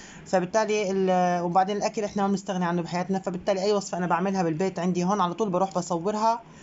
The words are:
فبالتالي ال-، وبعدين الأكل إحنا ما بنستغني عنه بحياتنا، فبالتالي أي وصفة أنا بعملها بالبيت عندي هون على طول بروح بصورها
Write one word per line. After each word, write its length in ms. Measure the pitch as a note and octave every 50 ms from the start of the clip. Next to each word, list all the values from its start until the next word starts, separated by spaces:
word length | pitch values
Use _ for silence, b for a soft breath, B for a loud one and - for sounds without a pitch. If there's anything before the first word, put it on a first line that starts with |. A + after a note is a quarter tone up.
| B B B B B
فبالتالي 680 | - - F#3 F3+ F3+ - A3 A3 G3+ G#3+ G#3+ G#3 F#3
ال-، 500 | F#3+ F#3+ F#3+ F#3 F#3 F3+ F3+ F3+ F3 F3 F3
وبعدين 340 | F3+ E3+ F#3+ F#3+ G3 G#3 G#3
الأكل 260 | - G#3 G#3 A3+ G#3
إحنا 200 | G3+ - G#3 G3
ما 40 | G3
بنستغني 360 | G3+ F#3+ - - F#3+ F3+ F3+
عنه 160 | E3+ F3 F3
بحياتنا، 380 | E3 D#3+ F3 F3 F3+ F#3 F#3+ F#3+
فبالتالي 440 | F#3 G3 F3+ F3+ - - G3 F#3+ F#3
أي 100 | G#3 G#3
وصفة 240 | G3+ F#3+ - - F3
أنا 100 | F3+ E3
بعملها 360 | E3 E3 F#3 G3+ G3 G3 F3
بالبيت 360 | E3 D#3 D#3 F#3+ F#3+ F3+ F3+
عندي 240 | E3+ F#3 F3 F3+ F3
هون 180 | F3+ G#3 G#3
على 120 | F3+ E3+ F3
طول 160 | - F#3 G3+
بروح 240 | F3 F3+ F#3+ F#3+ -
بصورها 680 | F#3 F3 - F3+ E3 E3 G#3 G#3+ G#3+ A3 A3+ A#3 A#3+ B B B B